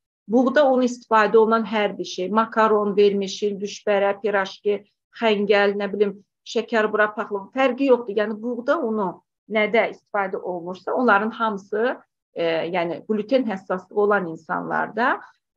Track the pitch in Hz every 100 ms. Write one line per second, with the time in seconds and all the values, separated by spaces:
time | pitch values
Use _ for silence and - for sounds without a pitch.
0 | _ _ - 233 247 262 277 254 254 247
1 | - 220 208 226 220 226 208 214 202 196
2 | 175 - 185 214 226 226 220 214 208 196
3 | 202 196 190 - 208 196 202 - - 202
4 | 196 196 208 202 190 - 208 202 - _
5 | _ - 226 208 202 202 202 202 202 202
6 | 208 196 _ _ - 226 214 175 214 208
7 | 214 220 208 202 196 262 269 240 277 240
8 | 240 208 208 214 233 240 247 330 240 220
9 | 185 170 _ _ - 214 208 220 196 -
10 | _ 208 190 190 175 175 170 185 - -
11 | 247 196 220 240 226 196 - 208 240 311
12 | _ _ _ - 165 160 160 175 170 160
13 | - 214 208 262 220 190 - 185 - 214
14 | 202 202 175 165 - 175 165 160 156 220
15 | 254 359 - _ _